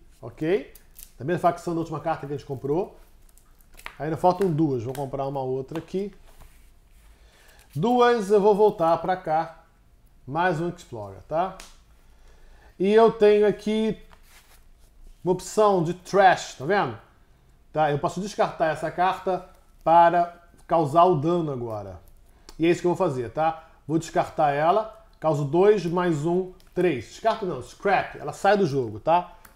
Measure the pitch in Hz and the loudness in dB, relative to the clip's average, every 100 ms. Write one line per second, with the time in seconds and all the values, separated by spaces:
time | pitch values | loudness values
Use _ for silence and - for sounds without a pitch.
0 | - - 117 - 156 214 - - _ - | -20 -20 -18 -8 -2 -2 -4 -20 _ -20
1 | - - 135 175 175 170 175 165 151 151 | -20 -12 -6 0 0 -2 -6 -6 -6 -8
2 | 165 151 143 143 - 127 139 160 214 - | -6 -6 -8 -12 -10 -10 -4 -4 -4 -12
3 | - _ - _ _ _ _ - - - | -20 _ -20 _ _ _ _ -20 -20 -10
4 | 151 160 180 180 190 151 156 127 117 131 | -8 0 0 2 -2 0 0 -2 -6 -8
5 | 135 135 135 143 131 131 131 160 160 185 | -8 -6 -6 -6 -6 -8 -8 -12 -8 -8
6 | 202 - - - - - - _ _ - | -8 -12 -20 -20 -20 -20 -20 _ _ -20
7 | - - _ _ _ - _ - 214 247 | -20 -20 _ _ _ -20 _ -4 0 4
8 | 240 240 190 208 208 202 214 - 165 165 | 4 2 2 4 4 4 2 2 0 0
9 | 185 180 165 156 160 - _ _ _ _ | -2 -6 -2 -4 -4 -12 _ _ _ _
10 | _ _ - 151 180 156 175 175 - 113 | _ _ -10 -4 -2 -2 -6 -8 -16 -14
11 | 101 95 - 156 185 185 - - _ _ | -14 -16 -6 -4 -4 -8 -20 -20 _ _
12 | _ _ - - - - - - 190 214 | _ _ -20 -20 -20 -20 -18 -4 4 6
13 | 226 220 208 208 208 196 214 220 220 - | 6 6 4 6 2 0 -2 -2 -2 -4
14 | - - - - _ - _ - - _ | -12 -20 -20 -20 _ -20 _ -20 -20 _
15 | - - 175 180 - 208 208 190 160 175 | -20 -8 -2 -2 -2 2 2 2 -2 -6
16 | - 190 190 160 - - 139 202 147 107 | -2 4 6 4 -4 -10 -2 -2 -2 -8
17 | _ _ _ _ _ _ _ 156 151 143 | _ _ _ _ _ _ _ -2 0 0
18 | 170 180 202 - 196 - 160 147 160 - | -4 -6 -10 -4 -4 -2 -4 -2 -8 -2
19 | 185 185 190 180 - - _ _ 160 170 | -2 -2 -4 -6 -8 -20 _ _ 4 6
20 | 170 175 170 - - - - 165 147 165 | 6 4 -2 -6 -20 -18 -2 0 2 4
21 | 180 160 156 175 156 131 117 107 98 87 | 4 4 0 -2 -2 -6 -8 -10 -12 -16
22 | - - _ _ - - 165 170 175 170 | -20 -20 _ _ -20 -2 0 2 0 0
23 | 180 127 113 147 160 160 - _ - 160 | -2 -2 -6 -2 -2 -4 -16 _ -4 -4
24 | - 180 - - 147 139 165 202 220 - | -2 -4 -4 0 0 2 2 2 -2 -12
25 | _ - 156 147 139 170 208 214 165 180 | _ -6 -2 -2 0 4 4 4 2 -2
26 | 180 147 160 180 185 - _ 180 180 123 | 0 -2 -2 -2 -4 -12 _ -2 0 -2
27 | 107 - 220 220 185 131 123 - 196 170 | -8 -6 -4 -2 -6 -8 -12 -6 0 0
28 | - - 143 - 196 208 170 135 113 101 | -2 -10 -12 -2 2 4 2 0 -4 -4
29 | 151 175 175 - - | 0 0 0 -16 -20